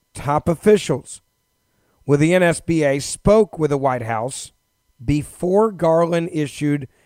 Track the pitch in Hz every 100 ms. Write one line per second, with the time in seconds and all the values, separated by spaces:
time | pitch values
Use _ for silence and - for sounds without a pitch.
0 | _ - - 151 - 160 208 208 - 131
1 | - - _ _ _ _ _ _ _ _
2 | - 143 156 185 175 156 - 165 143 139
3 | - - 202 220 208 165 151 143 135 127
4 | 113 110 123 - - _ _ _ _ _
5 | 120 147 - - 180 196 220 175 165 160
6 | 165 170 170 160 143 - 147 147 139 _